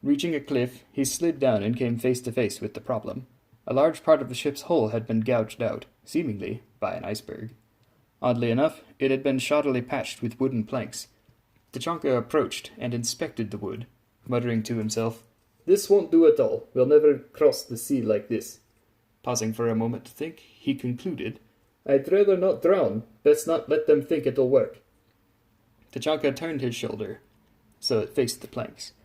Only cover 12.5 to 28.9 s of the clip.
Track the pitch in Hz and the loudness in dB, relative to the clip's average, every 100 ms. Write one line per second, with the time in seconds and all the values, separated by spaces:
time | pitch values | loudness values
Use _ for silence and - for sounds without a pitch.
12.5 | - - - 123 120 120 - 160 - 110 | -4 -14 -12 -8 -6 -6 -6 -8 -6 -6
13.5 | 107 101 107 117 _ _ _ - 123 123 | -6 -8 -10 -12 _ _ _ -4 -2 0
14.5 | 117 107 117 107 107 113 113 _ _ _ | -2 -2 -4 -4 -2 -4 -6 _ _ _
15.5 | _ - 190 - 202 170 165 165 151 120 | _ 2 2 4 2 4 6 6 6 4
16.5 | - - - 127 147 151 135 - - 151 | 0 -6 0 6 8 8 4 -2 2 2
17.5 | 127 - 117 - 139 110 104 - 113 - | 2 -4 -10 -2 -2 2 0 0 -4 -4
18.5 | - _ _ _ _ _ _ - 120 110 | -16 _ _ _ _ _ _ -6 -4 -2
19.5 | 110 117 113 113 120 - - 156 165 - | -2 -2 0 -2 -4 -10 -10 -10 -10 -20
20.5 | _ - 139 127 123 - 160 - 113 _ | _ -4 -4 -2 -6 -6 -6 -8 -10 _
21.5 | _ _ _ - 139 135 190 202 190 185 | _ _ _ 2 2 4 2 4 4 2
22.5 | 180 170 190 131 104 113 _ - 147 - | 2 2 4 2 -2 -8 _ 4 4 4
23.5 | 165 - 156 156 147 139 165 131 123 131 | -2 0 -2 4 2 4 -2 -2 0 4
24.5 | 131 - - _ _ _ _ _ _ _ | 4 2 -6 _ _ _ _ _ _ _
25.5 | _ _ _ _ - 139 156 147 131 165 | _ _ _ _ -8 -2 0 0 -2 -4
26.5 | 156 123 113 117 104 104 107 _ _ _ | -4 -4 -4 -6 -6 -8 -10 _ _ _
27.5 | _ _ _ - 120 107 - 123 - - | _ _ _ -2 0 0 0 -2 -2 -12
28.5 | - 117 - - | -10 -10 -10 -20